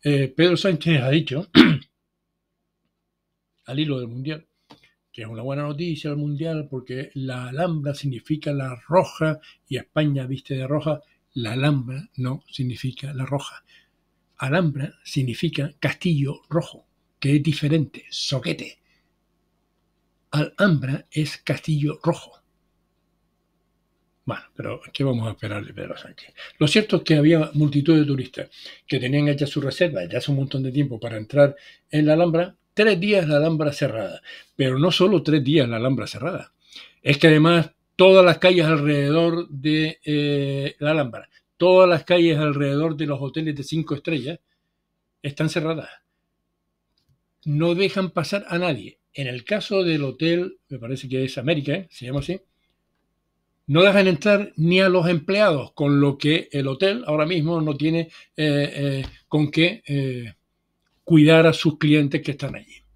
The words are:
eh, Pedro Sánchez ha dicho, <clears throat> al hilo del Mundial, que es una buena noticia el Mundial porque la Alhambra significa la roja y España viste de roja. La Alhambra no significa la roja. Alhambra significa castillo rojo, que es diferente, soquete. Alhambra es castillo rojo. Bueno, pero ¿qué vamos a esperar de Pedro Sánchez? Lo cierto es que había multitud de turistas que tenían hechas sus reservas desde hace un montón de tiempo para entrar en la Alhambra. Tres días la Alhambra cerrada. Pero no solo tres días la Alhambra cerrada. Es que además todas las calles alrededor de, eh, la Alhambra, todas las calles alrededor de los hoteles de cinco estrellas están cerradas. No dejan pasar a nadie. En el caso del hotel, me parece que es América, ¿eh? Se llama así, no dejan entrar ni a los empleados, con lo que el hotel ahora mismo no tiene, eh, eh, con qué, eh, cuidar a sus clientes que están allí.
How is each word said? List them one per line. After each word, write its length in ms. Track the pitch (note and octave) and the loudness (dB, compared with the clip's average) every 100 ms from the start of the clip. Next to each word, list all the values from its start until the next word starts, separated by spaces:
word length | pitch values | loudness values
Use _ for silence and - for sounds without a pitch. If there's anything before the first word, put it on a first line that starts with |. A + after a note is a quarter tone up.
eh, 240 | D3 C#3+ C3+ | 0 0 0
Pedro 300 | - E3+ E3+ | 2 2 4
Sánchez 420 | G3+ E3 E3 D#3 | 0 0 2 0
ha 80 | B2 | 2
dicho, 400 | D3+ - - F#3 | 0 0 -6 2
<clears throat> 2000 | - - D3 - _ _ _ _ _ _ _ _ _ _ _ _ _ _ _ _ _ | 4 6 4 -4 _ _ _ _ _ _ _ _ _ _ _ _ _ _ _ _ _
al 140 | - C3+ | -12 -6
hilo 200 | D#3 C3 | -4 -4
del 100 | A#2+ | -6
Mundial, 380 | A#2+ C3+ D#3 _ _ _ - _ _ _ | -10 -10 -10 _ _ _ -20 _ _ _
que 120 | - | -18
es 60 | A2 | -14
una 140 | A2+ | -10
buena 200 | C3 C#3 | -8 -6
noticia 480 | D3 D3 F3 D#3 D#3 | -6 -8 -6 -6 -6
el 60 | D3 | -6
Mundial 520 | D3 C#3+ E3 D#3+ D3 | -4 -6 -6 -6 -8
porque 400 | C3 B2 B2+ C#3 | -12 -10 -12 -10
la 340 | C#3+ C3 B2+ B2+ | -10 -8 -8 -10
Alhambra 460 | C3+ F3+ D#3+ C#3+ | -6 -4 -4 -6
significa 580 | C#3+ C#3+ A#2+ - D#3 D3+ | -6 -8 -8 -6 -6 -4
la 260 | C#3+ C3 B2 _ | -6 -6 -10 _
roja 540 | F3 - - D#3 D3+ - _ _ | 0 0 -2 -2 -4 -10 _ _
y 120 | B2+ | -10
España 480 | - - D3+ C#3 B2+ | -6 -2 0 -2 -4
viste 280 | C3 - | -10 -8
de 120 | C#3 C3 | -8 -4
roja. 340 | D3 D3+ D3 _ _ _ | -4 -2 -6 _ _ _
La 220 | - A2+ | -10 -6
Alhambra 560 | A#2+ C#3+ C#3+ A#2+ C3 F#3+ - | 0 0 0 -2 -10 -12 -8
no 280 | B2+ C3 _ | -6 -6 _
significa 640 | - B2+ G#2+ C3 - C3+ | -8 -6 -4 -8 -8 -12
la 100 | C#3 | -8
roja. 400 | B2+ C#3+ - - _ _ _ _ _ _ _ _ | -6 -6 -8 -18 _ _ _ _ _ _ _ _
Alhambra 580 | C3 D#3 E3+ C#3 C#3+ - | -4 0 0 -2 -10 -12
significa 680 | - - B2+ A2+ D3+ - C#3+ - | -8 -4 -4 -2 -4 -4 -8 -4
castillo 600 | D3 - F3+ D#3 C#3 - _ | -6 -2 0 0 -2 -6 _
rojo, 380 | D#3 E3 - _ _ _ _ | -6 -6 -14 _ _ _ _
que 160 | C3+ | 0
es 80 | D3 | 2
diferente, 640 | D3 C#3+ D3 D#3+ C#3+ - - | 2 -2 0 0 0 -8 -14
soquete. 640 | - - C3 A#2+ D#3+ - - _ _ _ _ _ _ _ _ _ _ _ _ _ _ _ | -10 -6 -4 -4 -8 -10 -18 _ _ _ _ _ _ _ _ _ _ _ _ _ _ _
Alhambra 760 | D3 D3+ - G3+ D3+ B2 C3+ - | -4 -4 0 2 2 0 -6 -6
es 280 | D3+ D3+ - | -6 -6 -6
castillo 600 | - - - D3+ D3 - | -6 -6 -2 -2 -2 -4
rojo. 360 | E3 - - _ _ _ _ _ _ _ _ _ _ _ _ _ _ _ _ _ _ _ | -4 -4 -8 _ _ _ _ _ _ _ _ _ _ _ _ _ _ _ _ _ _ _
Bueno, 200 | - A2+ - | -10 -10 -12
pero 260 | _ A2 A#2 - | _ -12 -12 -14
¿qué 100 | - | -4
vamos 240 | C#3 A#2+ A2+ | -2 -2 -4
a 60 | |
esperar 340 | G#2 A2 G#2 G2+ | -8 -10 -10 -12
de 80 | |
Pedro 240 | G2 - - | -14 -14 -14
Sánchez? 340 | - - - - - _ | -16 -20 -20 -20 -20 _
Lo 100 | D3+ | 2
cierto 300 | G#3+ G#3+ F3+ | 2 2 -2
es 40 | |
que 140 | - D#3 | 2 4
había 340 | D3 E3 D#3 | 6 4 2
multitud 440 | D3 D3+ C#3+ C#3+ D#3+ | 0 2 2 4 4
de 80 | C#3+ | 4
turistas 420 | C3+ B2+ - - - - - _ | -2 -6 -12 -14 -16 -20 -20 _
que 140 | C3 | -4
tenían 260 | B2 C#3+ D3 | -2 0 0
hechas 240 | C#3+ - | 0 -2
sus 140 | - | -4
reservas 400 | C#3 - F3+ C#3 | -6 -2 -2 -2
desde 140 | F2 A#2 | -6 -6
hace 120 | A#2+ | -2
un 60 | C#3 | -2
montón 260 | C3+ C3+ | -2 -4
de 80 | C3 | -4
tiempo 300 | C3 C#3 A#2 | -2 -2 -4
para 160 | A2+ A2 | -8 -10
entrar 400 | A2 C#3+ C#3+ C#3 - - _ | -4 4 4 4 -20 -20 _
en 160 | D3+ D3+ | 0 2
la 60 | |
Alhambra. 420 | D#3 F3 E3 F3+ - _ | 4 4 2 -2 -8 _
Tres 280 | - G#3+ F#3+ | 0 2 2
días 260 | G3+ G3+ D#3+ | 2 0 2
la 120 | D3 | 2
Alhambra 340 | D#3 D#3+ D3+ | 2 0 -2
cerrada. 500 | - C#3+ A2 A2+ - - - - | -2 -4 -4 -8 -10 -20 -20 -20
Pero 240 | - C3+ C3 | -2 -2 2
no 140 | E3+ | 2
solo 280 | - F3+ F#3+ | 4 4 4
tres 220 | C#3+ D3+ | 2 0
días 260 | C3 D#3 B2 | 4 2 2
la 100 | A2+ | 0
Alhambra 280 | B2 C3 G#2 | -2 -2 -4
cerrada. 460 | G#2+ E3+ E3 - _ _ - - _ | -8 -8 -10 -14 _ _ -20 -20 _
Es 160 | - C#3+ | -2 4
que 80 | E3 | 6
además 460 | D#3 D#3+ E3+ D#3+ _ _ _ | 6 6 4 2 _ _ _
todas 280 | F#3 F#3+ | 8 10
las 140 | F3+ E3 | 8 6
calles 280 | F#3 F3+ D#3 | 4 4 4
alrededor 840 | D#3+ C#3+ D3 C#3+ D#3 E3+ E3+ F3 | 2 2 0 2 2 2 -2 -6
de, 500 | C#3+ C#3+ D#3 D#3 D#3+ | -6 -2 0 -2 -6
eh, 720 | - D3+ D3 C#3+ C#3 C#3 C#3 - | -4 -2 0 -2 -2 -4 -6 -4
la 140 | D3 | -2
Alhambra, 360 | D#3 C3 A2+ - _ _ _ | 0 -2 -8 -18 _ _ _
todas 320 | F3 F#3 F#3 | 4 6 6
las 160 | E3 | 4
calles 340 | - F3 E3+ D3+ | 2 2 4 2
alrededor 580 | D3+ C#3+ C#3+ C#3 D#3+ D3+ | 0 -2 -2 -2 -2 -4
de 100 | D3+ | -6
los 140 | C#3 | -6
hoteles 360 | C#3 D#3+ D#3 C#3+ | -6 -6 -6 -8
de 80 | |
cinco 320 | C3+ D#3+ D#3+ C#3 | -6 -6 -4 -6
estrellas 420 | - D#3 A#2+ E3 _ _ _ _ _ _ _ _ | -4 -6 -6 -10 _ _ _ _ _ _ _ _
están 260 | C#3+ C#3+ D#3 | -14 -4 -4
cerradas. 420 | E3+ D#3 D#3+ C#3+ - _ _ _ _ _ _ _ _ _ _ _ _ _ _ | -2 -4 -6 -10 -20 _ _ _ _ _ _ _ _ _ _ _ _ _ _
No 300 | - D3 E3+ | -4 0 0
dejan 360 | F3 F#3+ - F#3 | 2 0 0 -4
pasar 340 | - D3 G3+ - | -4 -4 -6 -4
a 120 | E3+ | -4
nadie. 400 | F3+ C3 - _ _ | -2 -4 -8 _ _
En 140 | - C3+ | -10 -8
el 160 | B2 | -8
caso 400 | A#2 G3+ - G3 | -4 -4 -2 0
del 220 | F3+ D#3 | 0 0
hotel, 540 | C#3+ B2+ D#3+ F3 F3+ - _ | -2 -2 0 0 -2 -10 _
me 100 | C3+ | -14
parece 300 | A2+ C3+ C3 | -8 -10 -6
que 160 | C3 | -4
es 120 | C3 C3 | -4 -4
América, 380 | B2+ E3+ C3+ | -2 -2 -2
¿eh? 140 | D3+ F#3 | -6 -6
Se 160 | - A#2+ | -16 -8
llama 140 | C#3 | -8
así, 200 | C#3 F#3 _ _ _ _ _ _ _ _ _ _ _ _ - | -6 -8 _ _ _ _ _ _ _ _ _ _ _ _ -2
no 160 | C#3+ | 4
dejan 240 | F#3+ G3 F#3+ | 6 6 4
entrar 460 | F3 G#3 G3+ G3+ - | 2 2 0 0 -2
ni 240 | D#3+ F#3 | 2 4
a 80 | F#3+ | 4
los 200 | F#3 F3 | 2 2
empleados, 640 | E3+ - G3 G#3+ D3+ A2+ | -2 -2 2 2 2 -4
con 280 | - C#3+ C#3+ | -4 2 4
lo 160 | C#3+ C#3 | 2 2
que 320 | D3 D#3+ - | 0 0 -2
el 160 | C#3+ C3+ | -6 -4
hotel 340 | C3+ F#3+ A3 - | 0 0 0 -2
ahora 200 | D3+ D#3 | -2 0
mismo 340 | F3+ D3+ E3+ | 0 0 0
no 160 | D#3 C3+ | -2 -2
tiene, 260 | D3+ E3 D#3+ - - - | 0 0 -4 -12 -20 -4
eh, 0 | |
eh, 720 | D3+ C#3+ C#3+ - C#3+ C3+ C3 - _ | 0 0 -2 -4 -4 -4 -8 -14 _
con 240 | D3+ D3 | -2 0
qué, 320 | D3 E3+ A3 | 0 0 -2
eh, 500 | - C#3+ C3+ B2 A#2 - _ _ _ _ _ _ | -6 -4 -4 -6 -12 -18 _ _ _ _ _ _
cuidar 460 | - E3 D3+ D#3+ E3 | 4 6 8 8 6
a 40 | |
sus 240 | D#3+ E3 D3+ | 4 0 0
clientes 460 | D3+ D3+ C#3+ D3+ | 2 2 2 -2
que 80 | C#3+ | -6
están 240 | C#3 C#3 | -8 -8
allí. 300 | - - - _ | -12 -18 -20 _